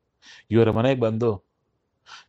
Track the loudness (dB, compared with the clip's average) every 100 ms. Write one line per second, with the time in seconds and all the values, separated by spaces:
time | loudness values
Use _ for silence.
0 | _ _ -20 -20 -2 2 2 2 0 0
1 | -2 -2 -4 -4 _ _ _ _ _ _
2 | _ -20